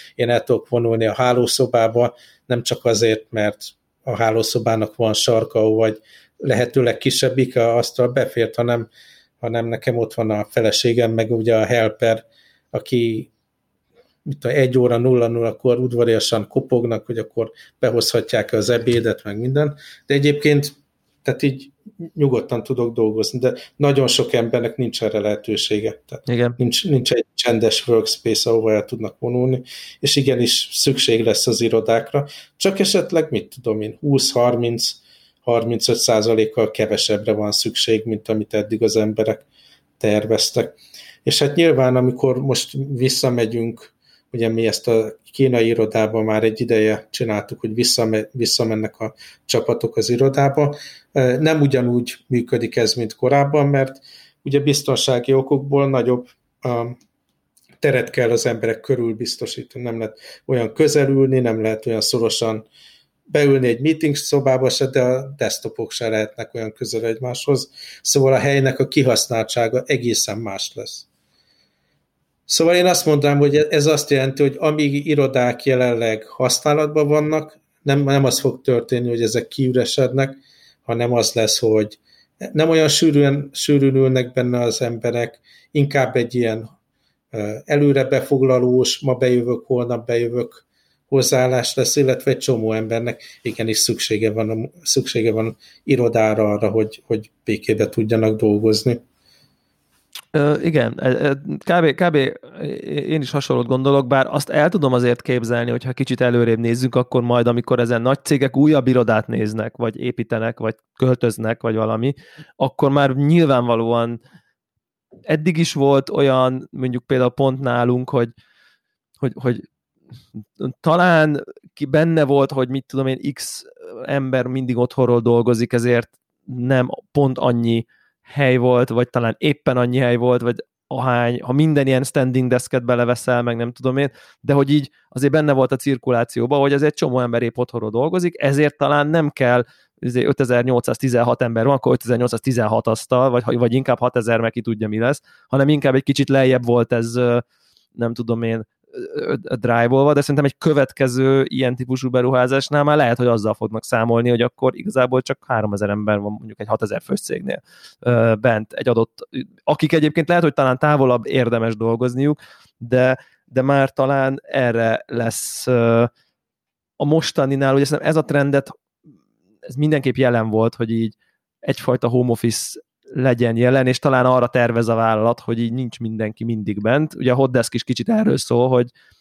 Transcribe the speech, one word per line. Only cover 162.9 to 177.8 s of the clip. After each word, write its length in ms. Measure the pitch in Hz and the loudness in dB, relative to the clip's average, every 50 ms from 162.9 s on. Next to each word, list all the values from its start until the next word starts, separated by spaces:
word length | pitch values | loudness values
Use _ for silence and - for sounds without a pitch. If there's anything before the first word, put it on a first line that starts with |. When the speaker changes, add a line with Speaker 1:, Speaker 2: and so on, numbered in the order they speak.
| 127 127 127 127 131 - - _ _ _ _ | 2 2 2 2 0 -2 -6 _ _ _ _
Speaker 2:
de 180 | _ 123 131 | _ -2 0
már 300 | 131 135 139 139 135 135 | 2 2 2 2 2 0
talán 480 | - - 131 135 139 139 135 135 135 - | 0 0 0 0 0 0 0 -2 -2 -6
erre 600 | - - - 135 127 120 113 117 113 113 113 - - | -8 -6 -2 0 0 0 0 0 0 0 0 -2 -4
lesz, 600 | - 117 117 117 113 - - - - - - - | -6 -6 -4 -4 -4 -4 -6 -8 -10 -10 -8 -2
ö, 380 | 127 127 120 117 117 117 117 120 113 - _ _ _ _ _ _ _ _ _ _ _ _ _ _ _ _ | 0 2 2 4 4 4 4 2 0 -2 _ _ _ _ _ _ _ _ _ _ _ _ _ _ _ _
a 80 | - 147 | -4 0
mostaninál, 720 | 147 156 160 156 - - 160 135 135 139 135 139 135 135 | 2 2 2 0 0 -2 -2 0 0 0 0 0 2 2
ugye 100 | 139 143 | 2 2
szerintem 240 | 139 151 - - 151 | 0 -2 -2 -2 0
ez 80 | 156 | 0
a 80 | 160 156 | 0 0
trendet, 460 | - 143 143 139 143 139 139 - - - _ _ _ _ _ _ 156 113 80 _ _ _ _ _ _ _ _ - | 0 0 0 0 2 0 0 -2 -4 -10 _ _ _ _ _ _ -20 -20 _ _ _ _ _ _ _ _ _ -18
ez 80 | - 123 | -12 -4
mindenképp 400 | 139 151 156 156 139 127 131 120 | -2 0 0 0 0 0 0 0
jelen 340 | 127 131 123 120 113 110 110 | 2 2 2 2 0 0 0
volt, 240 | 107 110 110 113 - | 0 2 2 0 0
hogy 160 | - 117 110 | -4 -4 -4
így 260 | 113 113 113 107 - _ _ _ _ _ _ _ _ _ | -2 -2 -4 -4 -6 _ _ _ _ _ _ _ _ _
egyfajta 500 | - - - - - 135 123 - - 117 | -6 -6 -6 -2 -2 -2 0 0 0 0
home 220 | 123 123 123 123 | 0 0 0 0
office 500 | 117 - - 117 107 - - - - - - _ _ _ | 0 0 -2 -2 -2 -4 -8 -10 -14 -16 -20 _ _ _
legyen 560 | _ - - 123 127 131 123 117 120 117 117 | _ -10 -6 -2 0 0 2 2 0 0 2
jelen, 300 | 117 123 123 135 135 127 | 2 2 2 4 2 2
és 120 | 127 127 - | 2 0 0
talán 280 | - 143 131 127 123 | 0 0 2 2 4
arra 200 | 127 127 127 120 | 4 4 2 2
tervez 420 | 120 - 127 120 117 113 117 117 113 | 0 0 0 0 0 0 0 0 0
a 60 | 113 | 0
vállalat, 460 | 113 113 113 110 107 110 117 120 - | 0 0 0 0 2 0 0 0 -2
hogy 180 | - - 117 113 | -4 -6 -4 -4
így 140 | 117 117 | -4 -4
nincs 260 | 117 131 127 117 - - | -4 -6 -6 -8 -8 -8
mindenki 460 | 117 110 110 107 110 107 113 - 117 | -8 -6 -6 -6 -6 -6 -6 -6 -6
mindig 360 | 117 113 107 101 107 98 101 | -6 -4 -4 -4 -6 -4 -2
bent. 340 | 104 110 127 147 156 151 - | 0 0 2 2 0 -2 -4
Ugye 180 | - - 127 | -2 0 0
a 20 | 123 | 2
Hotdesk 400 | 131 135 123 123 120 113 - - | 2 2 2 2 0 0 0 -4
is 100 | 117 | -6